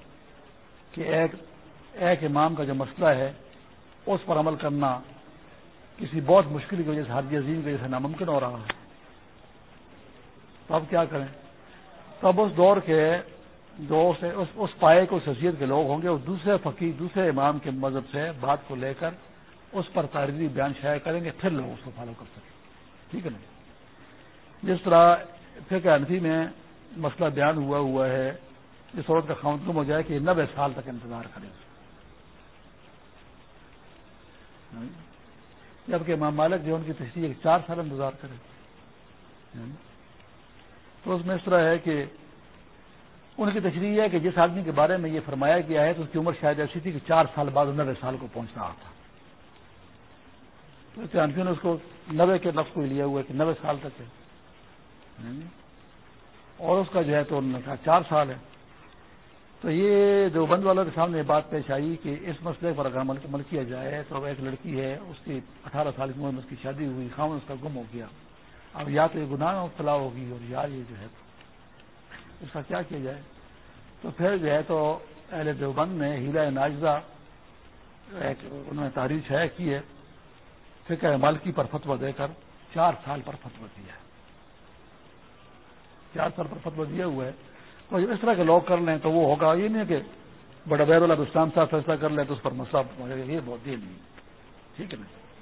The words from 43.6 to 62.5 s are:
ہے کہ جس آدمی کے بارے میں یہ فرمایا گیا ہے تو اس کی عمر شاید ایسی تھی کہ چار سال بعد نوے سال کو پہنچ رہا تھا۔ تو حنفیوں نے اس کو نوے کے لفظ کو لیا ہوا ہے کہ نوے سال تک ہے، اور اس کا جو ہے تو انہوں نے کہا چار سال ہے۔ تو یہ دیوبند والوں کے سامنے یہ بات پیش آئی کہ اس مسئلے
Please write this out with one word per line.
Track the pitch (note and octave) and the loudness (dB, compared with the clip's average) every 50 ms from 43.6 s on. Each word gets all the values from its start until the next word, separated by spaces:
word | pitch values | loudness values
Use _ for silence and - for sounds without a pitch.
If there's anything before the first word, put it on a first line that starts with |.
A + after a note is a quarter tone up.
| F3+ F#3 C#3+ E3+ F#3+ G#3 G#3 G#3+ | 0 -2 -2 -2 -2 0 2 2
ہے | A3 G#3 | 2 2
کہ | F3+ E3+ | 2 0
جس | D3+ F#3 - | 0 2 4
آدمی | F3 E3+ F3 F3 F#3+ F#3 | 4 4 4 4 0 -4
کے | D#3+ | 0
بارے | D3 C#3+ D3+ D#3 F#3 | 2 4 4 4 4
میں | F#3 E3+ D#3+ | 2 -2 -2
یہ | D#3 D#3 - | -2 -4 -4
فرمایا | C#3 C#3 C3 C#3 D3 E3 F3+ | -4 -2 2 4 4 4 4
گیا | D#3+ D3+ D#3+ D3+ | 2 2 2 4
ہے | D3 D#3+ E3+ | 4 4 2
تو | E3 | 0
اس | D#3+ C#3 | -4 -4
کی | - D#3+ | -2 -2
عمر | D#3+ E3+ D#3 - | 0 -2 -2 0
شاید | - D3 D3+ D3+ | 0 0 2 2
ایسی | D3+ C#3 - E3+ | 0 -4 -4 -6
تھی | D#3 F#3 | -6 -6
کہ | D#3+ C#3 - | -6 -4 0
چار | - D#3+ E3 D#3 - - | 4 4 4 4 4 2
سال | D3+ C#3+ C#3+ | -2 -2 0
بعد | C3+ C#3+ D3 | 2 2 2
نوے | C#3 C#3 D3 D3 C3 B2+ A#2+ | 2 2 0 -2 -2 -4 -4
سال | B2+ B2+ C3 B2 | -6 -6 -6 -6
کو | B2+ A2+ - | -8 -10 -10
پہنچ | A#2+ A#2 G#2+ - | -10 -10 -10 -10
رہا | A#2 G2+ E2+ E2+ - | -10 -10 -10 -10 -14
تھا۔ | - - - - - - - - - - - - - - - - - - - - - - - - - - - - - - - - - - - - - - - - - - - G#3+ A#3 E3+ | -18 -20 -20 -20 -20 -20 -20 -20 -20 -20 -20 -20 -20 -20 -20 -20 -20 -20 -20 -20 -20 -20 -20 -20 -20 -20 -20 -20 -20 -20 -20 -20 -20 -20 -20 -20 -20 -20 -20 -20 -20 -20 -16 -14 -10 -2
تو | - F3+ | 2 2
حنفیوں | D#3 D3 C#3 F3+ F#3 | 2 2 2 0 0
نے | F3+ | 0
اس | F3 - | -2 0
کو | - F3 E3+ D#3 - - - - - - | 0 -2 -2 -2 -4 -12 -20 -18 -10 -2
نوے | D#3 D#3 F3 F3+ F#3+ F3 | 2 4 6 6 6 4
کے | F#3 F3 | 2 0
لفظ | D3 D#3 D3+ - - | 0 0 -2 -2 -2
کو | - D3 | -4 -2
لیا | C3+ C#3 C#3 C#3 | -2 -2 -2 0
ہوا | C#3+ C#3 C#3 | 0 -2 -2
ہے | C3+ | -4
کہ | - C3 | -2 -2
نوے | C#3 D#3 D#3+ D#3 - | 0 0 0 0 -2
سال | - D3+ D3 C#3 | -2 -4 -4 -4
تک | - C#3+ - - | -6 -12 -14 -16
ہے، | A#2+ A#2 - - - - - - - - - - - - - - - - - - - - - - A2+ A#2 B2+ D3 D#3+ F3 F3+ - - - - - - - - - - - - - - - - - - - - | -18 -20 -20 -20 -20 -20 -20 -20 -20 -20 -20 -20 -20 -20 -20 -20 -20 -20 -20 -20 -20 -20 -20 -16 -14 -14 -12 -12 -14 -16 -18 -20 -20 -20 -20 -20 -20 -20 -20 -20 -20 -20 -20 -20 -20 -20 -20 -20 -20 -20 -14
اور | - E3+ D#3+ F3+ F#3+ | -4 0 2 4 4
اس | F#3+ - - | 2 2 0
کا | F#3 | 0
جو | E3 C#3+ D3 | 2 4 2
ہے | D3 C#3+ | 2 2
تو | C#3+ D#3 | 2 0
انہوں | C#3 C3 C3 | -2 0 -2
نے | B2+ B2+ B2 | -2 -4 -6
کہا | C#3 C#3 B2+ - | -8 -10 -2 4
چار | D#3 D#3+ F3+ E3 - | 6 6 6 6 4
سال | D#3+ D3+ D3 C3+ | 2 2 2 2
ہے۔ | B2+ B2+ - - - - - - - - - - - - - - - - - - - - - - - - | -2 -10 -16 -20 -20 -20 -20 -20 -20 -20 -20 -20 -20 -20 -20 -20 -20 -20 -20 -20 -20 -20 -20 -20 -16 -8
تو | - E3+ | -4 -2
یہ | D#3 E3+ G3 G#3 G3+ G3+ G3+ G3+ G3+ G3+ G3 F#3 | 0 2 4 4 6 6 6 6 6 4 4 4
دیوبند | D#3 E3 D#3+ D3+ E3 F#3+ G3 | 2 2 2 4 2 4 4
والوں | G3 F#3 F#3+ F#3+ | 4 4 2 2
کے | D#3+ C3+ | 0 0
سامنے | D#3+ E3 F3 E3+ | 0 0 0 0
یہ | D#3+ D3 | 0 0
بات | D3 D3+ D3+ D3+ - | 2 2 2 0 -2
پیش | - D3+ C#3 - | -4 -6 -4 -4
آئی | C3+ C#3 D3 D#3+ E3 D#3 - | -4 -4 -2 -4 -4 -6 -6
کہ | D#3 C#3+ D#3 | -8 -8 -8
اس | F#3+ F#3 D3 - | -8 -10 -10 -8
مسئلے | D#3+ F3 | -8 -8